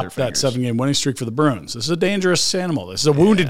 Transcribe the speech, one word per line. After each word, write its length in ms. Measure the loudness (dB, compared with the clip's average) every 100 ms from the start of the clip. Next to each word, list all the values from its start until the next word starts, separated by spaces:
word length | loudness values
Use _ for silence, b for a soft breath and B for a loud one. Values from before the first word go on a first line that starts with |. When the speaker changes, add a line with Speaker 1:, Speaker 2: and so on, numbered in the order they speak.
Speaker 1:
snapped 160 | -2 -4
that 60 |
Speaker 2:
fingers. 160 | -2 0
Speaker 1:
seven-game 360 | 0 0 -2 0
winning 180 | 0
streak 220 | 0 -2 -2
for 60 |
the 60 | -4
Bruins. 440 | 0 2 0 -6
This 100 | -8
is 60 | -4
a 60 | 0
dangerous 560 | 0 0 0 2 0
animal. 320 | -2 -2 -4 -6
This 140 | -2
is 40 | 2
a 60 |
wounded 360 | 4 6 4